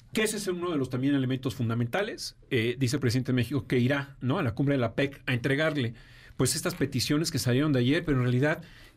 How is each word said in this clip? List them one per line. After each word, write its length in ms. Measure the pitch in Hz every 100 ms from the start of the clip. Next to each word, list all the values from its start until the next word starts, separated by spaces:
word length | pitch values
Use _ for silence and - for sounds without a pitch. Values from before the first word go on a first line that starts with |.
| -
Que 120 | -
ese 120 | 214 208
es 100 | 185
uno 240 | 180 175
de 40 | 151
los 140 | 127
también 240 | 127 139
elementos 400 | 143 127 131 127
fundamentales. 840 | - 117 117 117 185 214 359 - - -
Eh, 260 | 127 113 127
dice 180 | 123 147
el 40 |
presidente 320 | 127 123 123
de 40 | 127
México 300 | 117 143 -
que 120 | 131
irá, 360 | 123 143 135 -
¿no?, 180 | 123 175
a 40 |
la 100 | 131
cumbre 200 | 98 139
de 60 | 139
la 120 | 117
pec 280 | - 143 -
a 80 | -
entregarle, 600 | 123 135 139 160 147 110 - - - - -
pues, 180 | 131
estas 200 | 156 185
peticiones 560 | - 139 127 - 151 160
que 80 | 117
salieron 340 | 123 123 156
de 60 | 131
ayer, 260 | 123 160
pero 140 | 165 131
en 60 |
realidad 380 | 123 123 147 175 - - -